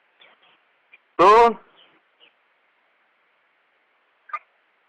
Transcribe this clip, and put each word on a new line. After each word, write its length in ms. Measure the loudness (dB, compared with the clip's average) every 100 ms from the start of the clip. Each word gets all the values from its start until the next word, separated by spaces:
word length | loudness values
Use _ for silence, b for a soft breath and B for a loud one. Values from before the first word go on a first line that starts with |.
| _ _ -20 _ _ _ _ _ _ _ _ -2
તો 380 | 0 2 0 -4 _ _ _ _ _ _ _ _ _ _ _ _ _ _ _ _ _ _ _ _ _ _ _ _ _ _ -20 -20 -20 _ _ _